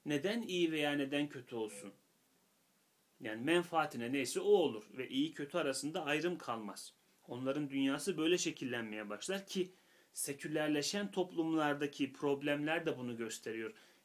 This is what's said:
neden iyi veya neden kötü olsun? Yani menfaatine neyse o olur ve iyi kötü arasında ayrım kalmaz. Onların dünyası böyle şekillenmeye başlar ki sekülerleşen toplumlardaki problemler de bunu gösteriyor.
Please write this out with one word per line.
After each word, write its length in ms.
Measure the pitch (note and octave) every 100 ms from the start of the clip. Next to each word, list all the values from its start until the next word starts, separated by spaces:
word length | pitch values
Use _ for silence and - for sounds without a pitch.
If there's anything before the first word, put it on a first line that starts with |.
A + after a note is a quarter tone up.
| -
neden 360 | D3 F3 A#3
iyi 300 | A3 F3+ E3
veya 200 | D#3 D3
neden 380 | C#3+ C#3 C#3+ D3
kötü 260 | C#3+ B2 A#2+
olsun? 380 | G#2+ G#2 G2+ - _ _ _ _ _ _ _ _ _ _ _ _
Yani 240 | A#2+ A2
menfaatine 680 | C3+ F3 F3 E3 D3+ B2 A#2
neyse 280 | C#3 B2 F#3+
o 100 | F#3+
olur 340 | G3+ D3 A2 - B2+
ve 120 | B2
iyi 240 | C3 D#3
kötü 240 | - C#3+ F3
arasında 460 | D3 C3+ C#3+ F3
ayrım 340 | D3 D3+ E3+ E3+
kalmaz. 560 | - A2+ G#2 F#2+ - - _ _ -
Onların 420 | A#2+ C3 C#3+ D3
dünyası 480 | C#3 C3+ C#3 G3 D#3+
böyle 200 | D#3+ F3
şekillenmeye 720 | E3+ D3 C3 A#2+ A2+ G#2+ G#2
başlar 380 | G#2 - G3 G3
ki 240 | G3 F3+ - _ - _
sekülerleşen 1000 | - - C#3 D#3+ D#3 D3+ D3 C#3+ G3+ G3+
toplumlardaki 1000 | G3 F3+ E3 D#3+ D#3+ D3 C#3+ D3 - C3+
problemler 720 | - D3 C#3 C#3+ D3 D3+ E3+ D#3+
de 120 | C3
bunu 200 | B2 A2+
gösteriyor. 560 | A2+ - - A2+ A2 - - -